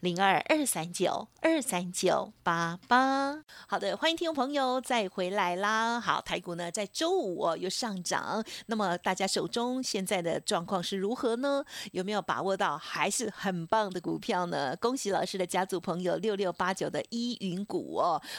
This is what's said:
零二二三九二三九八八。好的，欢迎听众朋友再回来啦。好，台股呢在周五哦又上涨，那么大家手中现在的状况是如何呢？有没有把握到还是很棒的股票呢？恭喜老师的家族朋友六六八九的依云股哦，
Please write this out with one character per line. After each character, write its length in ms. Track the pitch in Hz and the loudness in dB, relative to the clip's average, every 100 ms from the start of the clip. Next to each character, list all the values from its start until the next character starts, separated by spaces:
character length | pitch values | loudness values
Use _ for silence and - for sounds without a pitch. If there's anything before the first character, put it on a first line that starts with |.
零 200 | 180 170 | 0 4
二 220 | 196 175 - | 6 4 4
二 160 | 311 | 2
三 260 | 285 175 165 | 2 0 -4
九 380 | 175 180 - 220 - | 2 2 2 -4 0
二 180 | 320 330 | 2 4
三 320 | 254 180 180 | 2 -2 -2
九 400 | 180 185 156 196 - | 0 4 4 2 -4
八 360 | - 170 170 175 - | 0 2 0 -4 4
八。 560 | 247 269 269 277 294 - - - | 4 6 2 0 -4 -10 -20 -4
好 120 | 196 | -2
的， 160 | 196 185 | 0 0
欢 140 | 311 | 0
迎 60 | 330 | 2
听 100 | 330 | 0
众 80 | |
朋 180 | 320 262 | 0 0
友 280 | 294 262 254 | 2 2 0
再 260 | 247 240 196 | 0 0 0
回 220 | - 180 | 0 0
来 260 | 202 180 180 | 2 0 2
啦。 440 | 202 220 226 240 | 2 2 2 0
好， 200 | 202 151 | 0 -2
台 180 | - 175 | 0 -4
股 140 | 180 | -4
呢 160 | 170 175 | -6 -6
在 160 | 175 202 | -4 -6
周 240 | - 320 381 | -2 0 2
五 240 | 208 170 | 0 0
哦 140 | 170 165 | 0 0
又 120 | 180 | -2
上 340 | - 240 190 | -2 -4 -4
涨， 400 | 175 180 - 185 226 - - | -2 -2 0 -4 -4 -10 -6
那 100 | 220 | -2
么 200 | 196 175 | 0 0
大 180 | - | 0
家 120 | 185 196 | 0 0
手 200 | - 165 | 0 0
中 360 | - 240 254 | -2 -2 -2
现 220 | 254 208 | -2 -2
在 180 | 185 196 | 0 0
的 180 | 165 156 | 2 -2
状 240 | - 190 | 0 -2
况 180 | 175 196 | 0 -2
是 140 | 170 196 | 0 -2
如 180 | 196 | -2
何 220 | 247 254 233 | 0 0 0
呢？ 260 | 277 277 294 - - | 0 0 -2 -10 -8
有 100 | - | -4
没 100 | 185 | -2
有 100 | 208 | -2
把 180 | 175 117 | 0 -2
握 140 | 175 190 | 0 2
到 220 | 196 147 | 2 0
还 320 | - - 156 | -4 0 0
是 180 | 196 220 | 0 -4
很 360 | - 202 180 165 | -4 -2 -2 2
棒 240 | 220 208 | 2 2
的 100 | 180 | -2
股 180 | 170 165 | -2 -4
票 280 | - 190 175 | 0 0 2
呢？ 280 | 160 139 151 | 0 0 0
恭 160 | 233 262 | 0 0
喜 140 | 202 | 0
老 140 | 180 | 0
师 120 | 185 196 | 0 -2
的 80 | |
家 200 | 180 185 | -2 0
族 140 | 190 185 | 0 -2
朋 240 | 180 175 | -2 -2
友 140 | 180 165 | 0 0
六 180 | 196 | 0
六 180 | 202 196 | 0 -2
八 200 | 175 180 | 0 -2
九 160 | 190 151 | 0 -2
的 140 | 147 - | -4 -4
依 260 | 233 240 240 | -4 -4 -4
云 240 | 190 175 | -4 -4
股 320 | 202 175 67 80 | -4 -4 -4 0
哦， 240 | 160 156 - | 2 2 -4